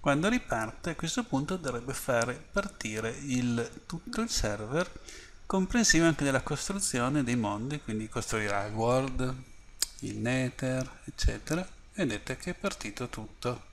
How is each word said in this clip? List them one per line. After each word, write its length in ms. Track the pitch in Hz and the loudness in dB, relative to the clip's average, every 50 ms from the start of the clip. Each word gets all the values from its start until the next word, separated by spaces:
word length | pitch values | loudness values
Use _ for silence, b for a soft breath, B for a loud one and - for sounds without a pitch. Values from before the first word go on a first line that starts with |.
quando 260 | - 151 139 147 165 | 4 4 4 4 4
riparte 640 | 202 240 247 - - 135 113 110 - - - - 175 | 4 2 2 0 0 0 0 0 -4 -6 -6 -6 -6
a 40 | 160 | -4
questo 280 | - - 165 - - 233 | -2 -4 -2 -2 -2 -2
punto 320 | - - 131 147 147 180 | 0 0 0 0 0 -4
dovrebbe 380 | 185 160 135 120 117 117 131 127 | -2 -2 -4 -4 -4 -4 -4 -6
fare 400 | - - - 127 117 113 123 123 - - - | -4 0 2 4 4 4 2 0 -6 -10 -2
partire 580 | - 202 196 202 - - - 113 107 110 107 95 123 139 143 | -2 -2 -2 -2 -6 -6 -4 -2 -2 0 -2 -2 -4 -4 -4
il, 600 | 143 127 127 120 120 120 120 117 - - - - | 0 0 2 2 2 2 2 0 -2 -6 -14 -12
tutto 360 | - - 170 - - - - | -10 -10 -8 -8 -6 -2 -2
il 80 | 226 226 | -2 0
server, 600 | - - - 107 104 104 107 107 131 160 180 - - B B B B B B B B B B | 0 0 0 0 0 -2 -4 -2 0 0 0 -2 -4 B B B B B B B B B B
comprensivo 600 | - - 190 185 185 - 240 226 - - 170 170 | 0 2 2 2 4 4 4 6 6 6 8 8
anche 200 | 165 156 - 143 | 6 6 4 2
della 160 | 139 135 131 | 4 4 2
costruzione 840 | - - 151 139 - - 196 202 190 - - 127 120 127 143 147 135 | 2 0 -4 -2 -2 -2 -2 0 0 0 2 2 2 4 4 2 2
dei 140 | 117 120 | 2 2
mondi, 420 | 123 110 104 104 107 113 135 147 147 | 2 2 0 0 -2 -4 -4 -6 -6
quindi 280 | - - 110 107 110 107 | -4 -4 -2 -2 -4 -2
costruirà 560 | - 123 110 - - 110 107 104 101 101 101 | -4 -4 -2 0 0 0 2 2 2 0 0
il 80 | 107 107 | -2 0
world, 640 | 110 113 117 123 131 135 135 131 123 123 127 127 127 - - - - - - - - - - - - | 2 4 4 4 4 4 2 0 0 0 0 -2 -4 -8 -14 -18 -20 -20 -20 -4 -4 -4 -4 -4 -8
il 180 | - - 104 | -8 -6 -4
nether, 840 | 107 107 120 127 131 131 123 - - - 127 127 131 127 127 - - - | -2 0 0 2 2 0 0 -2 -2 -2 -2 0 -2 -4 -6 -8 -14 -14
eccetera. 600 | - - - - - 113 107 - - 151 175 185 - - - - - - | -14 -6 2 2 2 2 2 -2 -2 -2 -2 -2 -6 -10 -18 -20 -14 -2
Vedete 420 | - 185 131 107 104 - - 131 | 0 0 0 0 -2 -4 -6 -8
che 140 | - - 175 | -6 -4 -8
è 20 | 175 | -6
partito 540 | - - - - - - 104 104 - 127 | -4 -4 -6 -4 -4 -8 -8 -6 -6 -6
tutto. 560 | 120 - - 110 - - - - 123 123 120 - - | -6 -6 -8 -10 -10 -12 -4 -4 -2 -2 -4 -8 -16